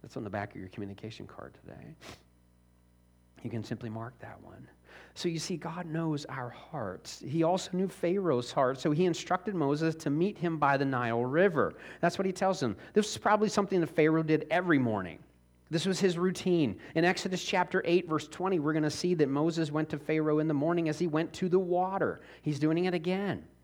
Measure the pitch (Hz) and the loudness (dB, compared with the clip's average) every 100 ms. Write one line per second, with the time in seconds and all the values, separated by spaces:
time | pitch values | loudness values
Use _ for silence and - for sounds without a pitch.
0 | - 131 107 101 101 - 92 - 101 98 | -12 -10 -6 -6 -6 -10 -14 -10 -10 -10
1 | 107 110 - - 65 - - - - 160 | -14 -14 -16 -16 -18 -18 -20 -18 -18 -18
2 | - - _ _ _ _ _ _ _ _ | -20 -20 _ _ _ _ _ _ _ _
3 | _ _ _ - 117 117 107 113 120 110 | _ _ _ -14 -8 -8 -6 -8 -6 -8
4 | 117 - 113 - 92 92 131 _ _ - | -10 -14 -18 -18 -20 -20 -20 _ _ -20
5 | - - 175 165 - 175 165 170 175 160 | -20 -6 -4 -4 -6 -6 -6 -8 -6 -2
6 | 165 147 147 131 123 - - 156 101 92 | -2 -2 -4 -8 -8 -12 -12 -8 -6 -8
7 | - - 156 160 160 180 - 180 190 - | -12 -12 -6 0 2 2 -2 -2 -2 -2
8 | 175 196 180 123 120 - 127 131 170 147 | 0 0 2 2 0 2 2 2 0 2
9 | 180 165 - - - 190 139 147 165 160 | 2 0 0 -2 0 0 0 2 0 0
10 | 160 143 190 - 170 160 143 139 139 131 | -2 2 0 0 -2 2 2 4 2 0
11 | 120 117 123 147 196 156 92 - - - | 0 0 2 4 4 4 0 0 -18 0
12 | 170 - 190 180 190 175 123 98 - 208 | 0 2 -2 2 0 2 -2 -2 0 0
13 | 208 - 190 214 214 - 202 190 160 - | 0 -2 2 4 4 2 2 0 0 4
14 | 156 160 156 156 - 170 185 147 120 104 | 4 4 4 2 2 0 4 4 4 0
15 | 90 80 - _ _ _ _ 160 175 185 | -4 -10 -20 _ _ _ _ -2 0 2
16 | 190 170 185 175 190 175 135 98 - 165 | 2 2 0 0 2 4 4 0 -4 2
17 | 175 180 196 180 - 190 175 180 165 175 | 4 2 -2 -4 0 0 2 0 2 2
18 | 180 156 - - 185 185 147 160 151 151 | 2 -2 -4 -4 0 0 2 2 0 0
19 | 180 175 139 139 160 165 156 151 156 147 | 0 2 2 4 0 0 -2 -2 -2 -4
20 | - 156 151 151 156 143 151 170 160 151 | -2 0 2 2 2 2 2 0 0 0
21 | 175 151 165 - 185 180 180 175 185 190 | 0 0 -2 -4 2 2 2 0 0 0
22 | 131 80 - - - 143 151 165 180 175 | -2 -2 -12 -8 -4 0 2 2 2 0
23 | 165 185 202 101 76 _ | -2 -2 -2 -4 -8 _